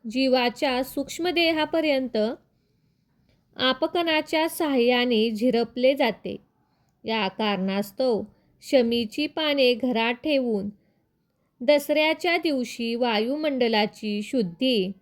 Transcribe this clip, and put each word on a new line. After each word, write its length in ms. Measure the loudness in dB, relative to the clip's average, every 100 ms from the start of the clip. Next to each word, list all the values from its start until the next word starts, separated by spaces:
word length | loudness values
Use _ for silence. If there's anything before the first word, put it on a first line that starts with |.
| -6
जीवाच्या 720 | 0 2 2 2 0 -2 -2
सूक्ष्मदेहापर्यंत 1300 | -4 -6 -8 -4 -2 2 2 2 0 0 2 0 0 -2 -2 -4 _ _ _ _ _ _ _ _ _ _ _ -2
आपकणाच्या 920 | 0 0 0 0 0 0 0 -2 -2
साहाय्याने 840 | -2 0 2 2 2 2 2 0
झिरपले 640 | 0 0 0 -2 2 2 4
जाते. 420 | 0 0 -10 -12 _ _ _ _ _ _ -6
या 220 | -4 -4
कारणास्तव 920 | -2 -2 0 -2 -2 -6 -2 -2 0 -4 _ _ _
शमीची 680 | 2 2 4 0 -2 -4 -6
पाने 460 | -2 -2 4 2
घरात 400 | 2 0 0 0
ठेवून 560 | -2 0 0 0 -2 -4 -10 _ _ _ _ _ _ _ _
दसऱ्याच्या 760 | 2 2 2 2 2 0 0 0
दिवशी 580 | 0 -2 -4 -6 -6 -2
वायुमंडलाची 1300 | 0 0 0 -2 -2 0 2 2 0 -4 -6 -4
शुद्धी 720 | -2 -2 -2 0 0 2 0 -6